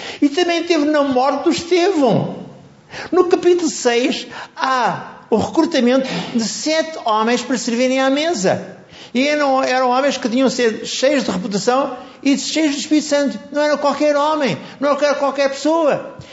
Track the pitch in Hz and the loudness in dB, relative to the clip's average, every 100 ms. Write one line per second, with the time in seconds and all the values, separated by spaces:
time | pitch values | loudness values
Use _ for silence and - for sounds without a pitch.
0 | - - 285 349 349 339 339 330 294 302 | -12 -2 0 2 0 0 2 2 2 2
1 | 277 247 269 269 339 339 - 349 349 330 | 2 2 0 0 0 -2 0 2 4 4
2 | 254 151 - - - - - - - - | 2 2 0 -6 -14 -18 -20 -20 -18 -14
3 | - 349 359 370 349 349 311 - 247 233 | 0 2 4 2 4 4 2 -2 0 2
4 | 254 - - - - - 262 262 214 143 | 0 -2 -8 -14 -16 -6 -2 0 0 -2
5 | - - - 220 - 320 311 277 240 262 | -10 -18 -2 0 0 0 2 2 4 2
6 | 262 - - 240 214 - 302 320 311 - | 0 -6 -4 -2 -2 -4 -2 0 -2 -6
7 | 233 214 220 240 - 247 - 233 254 262 | -2 0 2 0 -2 -4 -2 0 2 2
8 | 269 277 320 302 185 127 - - - - | 2 0 0 0 0 0 -4 -16 -20 -20
9 | - 240 277 294 285 262 269 254 262 247 | -6 -2 0 2 2 0 0 0 2 2
10 | 277 - 175 240 262 - 233 214 - - | 0 0 -2 2 2 2 0 -2 -6 -2
11 | 262 285 233 190 202 196 220 254 285 - | 0 2 0 -4 -4 -2 0 0 -2 -6
12 | - - 269 277 - 294 311 285 - 302 | -16 -4 0 0 0 0 0 -2 0 0
13 | - 285 285 208 - 294 302 285 285 285 | 2 0 0 -4 -6 -2 0 2 0 2
14 | 302 285 294 311 262 151 - - 277 285 | 2 2 2 0 -2 -4 -8 -4 -2 2
15 | 294 277 277 269 277 269 294 330 302 180 | 0 0 0 0 -2 0 0 2 2 0
16 | - - - | -4 -16 -20